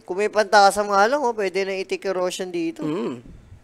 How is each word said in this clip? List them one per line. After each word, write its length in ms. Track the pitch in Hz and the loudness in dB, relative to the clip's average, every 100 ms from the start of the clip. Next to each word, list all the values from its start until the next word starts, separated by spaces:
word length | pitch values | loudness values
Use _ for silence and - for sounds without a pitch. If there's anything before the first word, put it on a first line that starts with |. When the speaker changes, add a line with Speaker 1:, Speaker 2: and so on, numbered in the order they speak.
Speaker 1:
kung 160 | - 180 | -10 -4
may 100 | 208 | -2
pantakasam 580 | 190 202 214 196 196 208 | 0 4 6 6 4 0
nga 200 | 196 214 | 2 2
lang, 120 | 294 | 2
oh, 140 | 247 | -2
pwede 300 | 214 190 180 | -2 -4 -2
na 100 | 190 190 | -4 -6
i-take 260 | 190 185 | -6 -6
yung 140 | 196 180 | -4 -2
Roshan 300 | 180 180 185 | -4 -4 -8
dito. 320 | 175 165 165 | -4 -6 -4
Speaker 2:
Mm. 360 | 156 170 220 123 - - - - | -6 -4 -6 -8 -14 -20 -20 -20